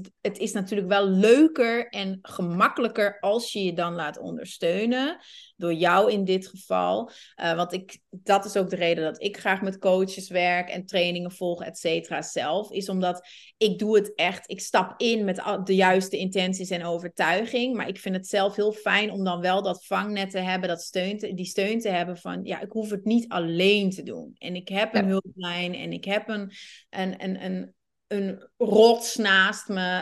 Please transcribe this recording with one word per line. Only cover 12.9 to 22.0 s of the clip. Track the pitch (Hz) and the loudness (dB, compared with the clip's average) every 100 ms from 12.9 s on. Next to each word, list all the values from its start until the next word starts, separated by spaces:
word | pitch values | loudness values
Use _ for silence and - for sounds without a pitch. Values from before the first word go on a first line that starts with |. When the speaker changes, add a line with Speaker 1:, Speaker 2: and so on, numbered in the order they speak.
| 190 180 180 - - - - | -2 -2 -2 -10 -20 -14 0
Speaker 1:
ik | 214 175 | 0 2
doe | 214 214 | 4 4
het | 202 - | 2 0
echt, | 170 190 - | -2 -2 -10
ik | 190 | -12
stap | - 202 185 - | 0 0 0 -2
in | 240 226 196 | 0 0 -2
met | 185 | -4
a-, | - 196 | -4 -4
de | 190 190 | 2 4
juiste | 185 185 190 196 | 6 4 2 -4
intenties | 190 190 185 185 185 | -2 0 -2 -2 -4
en | 175 170 | -6 -4
overtuiging. | 170 175 - 165 185 233 247 247 226 | -6 -6 0 2 2 0 -2 -2 -2
Maar | 156 | -4
ik | 190 | -6
vind | 196 185 | -4 -6
het | 190 | -2
zelf | 202 196 202 | 0 0 2
heel | 208 | -2
fijn | 214 202 190 214 | 0 0 2 0
om | 196 | -2
dan | 190 175 | -2 0
wel | 180 190 | 0 2
dat | 202 175 - | 0 -4 -4
vangnet | 190 202 202 190 | -2 -2 -4 -4
te | 190 | -4
hebben, | 185 185 180 | -4 -2 -2
dat | 165 | -6
steun | - 190 185 208 | -6 -4 -4 -4
te, | - | -8
die | 180 180 | -8 -6
steun | - 196 226 | -2 -2 -2
te | 226 | -2
hebben | 180 | -2